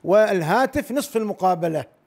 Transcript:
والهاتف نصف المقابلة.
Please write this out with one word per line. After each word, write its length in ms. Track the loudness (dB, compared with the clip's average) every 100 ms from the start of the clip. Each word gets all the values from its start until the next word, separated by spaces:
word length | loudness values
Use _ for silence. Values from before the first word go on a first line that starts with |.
والهاتف 880 | 4 4 4 0 0 0 0 -4 -4
نصف 240 | -6 -4 -4
المقابلة. 680 | -4 -2 0 0 -2 -4 -8 _